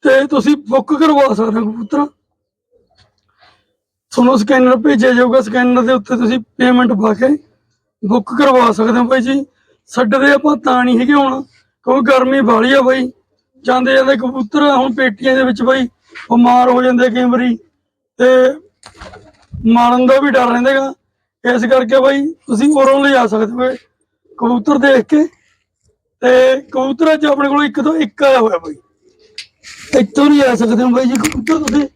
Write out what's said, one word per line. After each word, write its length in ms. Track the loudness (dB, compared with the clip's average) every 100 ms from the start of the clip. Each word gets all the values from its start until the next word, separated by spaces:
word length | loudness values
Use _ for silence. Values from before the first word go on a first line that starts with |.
ਤੇ 220 | 2 0 0
ਤੁਸੀਂ 300 | -2 0 -2 -2
ਬੁੱਕ 240 | -4 -2
ਕਰਵਾ 400 | -2 0 2 0
ਸਕਦੇ 260 | 0 -4 -4
ਹੋ 40 |
ਕਬੂਤਰ, 420 | -6 -8 -6 -4 -4 _ _ _ _ _ _ _ _ _ _ _ _ _ _ _ _ _ _ _ _
ਤੁਹਾਨੂੰ 260 | 0 2 2
ਸਕੈਨਰ 380 | 0 2 2 2
ਭੇਜਿਆ 360 | 0 2 2
ਜਾਊਗਾ, 280 | 2 2 0
ਸਕੈਨਰ 420 | 0 -2 0 0
ਦੇ 100 | 0
ਉੱਤੇ 240 | -2 -2 -4
ਤੁਸੀਂ 220 | -2 -4 -6 -4
ਪੇਮੈਂਟ 360 | 0 2 0
ਪਾ 200 | 0 -2
ਕੇ 140 | 0 0 -2 _ _ _ _ _ _
ਬੁੱਕ 320 | -4 -4 -4 -2
ਕਰਵਾ 320 | 2 2 2
ਸਕਦੇ 260 | 0 0 0
ਹੋ 60 |
ਬਾਈ 160 | 0 0
ਜੀ। 240 | 0 -4 -4 _ _ _ _
ਛੱਡਦੇ 400 | -4 -2 2 2
ਆਪਾਂ 240 | 2 0 -2
ਤਾਂ 260 | -2 0
ਨਹੀਂ 140 | 2 0
ਹੈਗੇ 140 | 2
ਹੁਣ, 300 | 2 0 -4
ਕਿਉਂਕਿ 680 | -12 _ _ _ -2 -2 2
ਗਰਮੀ 280 | 0 2 0
ਬਾਹਲੀ 300 | 2 2 2
ਆ 80 | 2
ਬਾਈ। 280 | 2 0 -4 -10 _ _ _ _
ਜਾਂਦੇ 300 | -4 -2 0
ਜਾਂਦੇ 220 | 0 2 0
ਕਬੂਤਰ 460 | -2 -6 -4 0 0
ਹੁਣ 240 | 0 -2
ਪੇਟੀਆਂ 400 | -2 -4 -2 -2 0
ਦੇ 80 |
ਵਿੱਚ 180 | 0 -2
ਬਾਈ 240 | -2 0 -2 _ _ -20 -4
ਬਿਮਾਰ 400 | 2 4 4 2
ਹੋ 120 | 2
ਜਾਂਦੇ 260 | 0 0 0
ਕਈ 140 | 0
ਵਾਰੀ, 320 | -2 0 -2 -4 _ _ _ _ _ _
ਤੇ 80 | 2 4 2 -2 _ _ -20 _ -20 -20 -20 _ _ -6 0
ਮਾਰਨ 400 | 2 2 2 2
ਦਾ 120 | 2
ਵੀ 100 | 2
ਡਰ 180 | 0 0
ਰਹਿੰਦਾ 260 | 0 0
ਗਾ। 180 | -2 -4 -10 _ _ _ _
ਇਸ 200 | -4 -2
ਕਰਕੇ 360 | 0 0 2 2
ਬਾਈ 260 | 2 0 -4 -8 -6
ਤੁਸੀਂ 220 | -2 0
ਉਰੋਂ 320 | 2 2 2
ਲਿਜਾ 220 | 2 2 0
ਸਕਦੇ 260 | -2 -4
ਹੋ 220 | -4 -4 -6 _ _ _ _ _ -6
ਕਬੂਤਰ 400 | -4 -2 0 0
ਦੇਖ 260 | 2 2 2
ਕੇ। 200 | 0 0 _ _ _ _ _ _ _ _ _
ਤੇ 380 | 0 2 2 0 -4
ਕਬੂਤਰ 400 | -6 -4 -2 0
ਅੱਜ 140 | 0 0
ਆਪਣੇ 220 | -2 -2
ਕੋਲ 160 | -2
ਇੱਕ 160 | -2 -2
ਤੋਂ 140 | -2 -2
ਇੱਕ 260 | -4 -2
ਆਇਆ 180 | 0 2
ਹੋਇਆ 180 | 0 -4
ਬਾਈ। 160 | -8 -18 _ _ _ _ _ -20 -20 _ -20 -20 -4 -2
ਇੱਥੋਂ 240 | 0 0 2
ਨਹੀਂ 160 | 4
ਆ 120 | 2
ਸਕਦੇ 280 | 0 -2 0
ਹੋ 60 | 0
ਬਾਈ 160 | 0
ਜੀ 120 | 0 -2
ਕਬੂਤਰ 420 | -4 -8 -4 -4
ਤੁਸੀਂ। 280 | -2 -4 -6